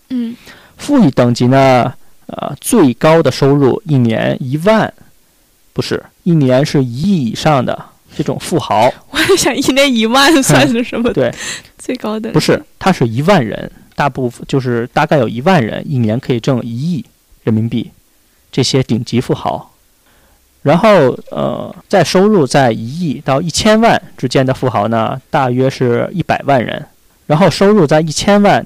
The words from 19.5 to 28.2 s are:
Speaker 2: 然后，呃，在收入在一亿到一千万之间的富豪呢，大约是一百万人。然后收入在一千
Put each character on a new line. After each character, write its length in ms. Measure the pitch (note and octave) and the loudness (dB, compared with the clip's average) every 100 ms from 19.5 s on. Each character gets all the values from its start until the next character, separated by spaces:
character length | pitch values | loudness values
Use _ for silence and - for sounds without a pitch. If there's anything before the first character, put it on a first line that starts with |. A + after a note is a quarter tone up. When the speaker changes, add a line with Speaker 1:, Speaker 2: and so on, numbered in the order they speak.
| - - _ _ _ _ _ _ _ _ _ C#3 | -6 -10 _ _ _ _ _ _ _ _ _ 0
Speaker 2:
然 100 | E3+ | 2
后， 400 | A3 G3 B2+ - - | 4 4 4 0 -8
呃， 420 | - C#3 - - - - | -6 -6 -6 -10 -16 -4
在 160 | G3 | 0
收 240 | D#3+ F#3 G3+ | 2 2 2
入 200 | G#3 C3 | 2 2
在 240 | D3 B2+ | 2 2
一 120 | A2+ | 0
亿 380 | A2+ D#3 E3+ C3+ | -6 -6 -6 -4
到 160 | D3 C3+ | -4 -4
一 120 | E3+ | -2
千 280 | - A3 A3 | -2 2 4
万 200 | A3+ C#3 - - | 2 0 -4 -8
之 100 | B2+ | -4
间 160 | C#3+ | 0
的 80 | C3 | 0
富 160 | C3 C3 | -2 -2
豪 200 | G#2+ G#2+ | -2 0
呢， 340 | A2+ A2 C3 - | -2 -2 -6 -4
大 220 | D#3 B2+ | -2 0
约 180 | B2 C3 | 0 -2
是 400 | - B2 A#2+ A#2 | 0 -2 0 -2
一 120 | F3 | -4
百 180 | - A2 C#3 | -4 -4 0
万 120 | C3+ | 0
人。 240 | G#2+ - - _ _ _ - | 0 -6 -12 _ _ _ -4
然 100 | D3+ | 2
后 100 | F#3 | 2
收 200 | - G3 | 2 2
入 180 | G#3+ D3 | 4 4
在 160 | D#3 | 2
一 60 | E3 | 0
千 340 | - | -2